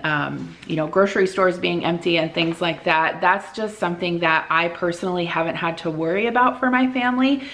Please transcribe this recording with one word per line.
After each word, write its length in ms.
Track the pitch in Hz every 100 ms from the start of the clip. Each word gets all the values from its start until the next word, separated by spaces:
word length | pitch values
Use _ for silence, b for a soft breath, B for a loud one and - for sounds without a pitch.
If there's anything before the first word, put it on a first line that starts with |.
um, 500 | 156 147 143 143 165 - -
you 100 | 160
know, 100 | 156
grocery 400 | 185 196 214 185
stores 320 | - 185 175
being 280 | 180 175 -
empty 320 | 170 175 170
and 160 | 160
things 260 | 170 165 165
like 240 | 170 156
that, 380 | - 160 330 -
that's 340 | - 196 - -
just 220 | 214 -
something 400 | 175 175 175 170
that 280 | 165 160 -
I 180 | 160 170
personally 560 | 170 180 170 190 180
haven't 300 | 170 165 165
had 240 | 160 170 165
to 120 | 165
worry 360 | 156 165 190 233
about 340 | 240 254 254
for 80 | 254
my 180 | 254 254
family. 500 | 254 247 254 262 277 B